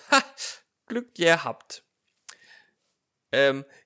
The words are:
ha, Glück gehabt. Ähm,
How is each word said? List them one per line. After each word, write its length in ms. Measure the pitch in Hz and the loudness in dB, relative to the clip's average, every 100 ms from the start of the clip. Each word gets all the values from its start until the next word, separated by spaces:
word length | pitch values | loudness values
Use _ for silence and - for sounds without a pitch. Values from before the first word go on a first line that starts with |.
| - | 0
ha, 120 | 277 - - - - _ _ - | 0 0 -12 -14 -14 _ _ -10
Glück 280 | 233 240 | -10 -10
gehabt. 680 | - 170 165 120 - - - _ _ _ _ - - _ - _ _ _ _ _ _ - | 0 2 2 0 -12 -16 -20 _ _ _ _ -20 -20 _ -20 _ _ _ _ _ _ -6
Ähm, 320 | 123 139 135 139 _ | 2 2 0 -8 _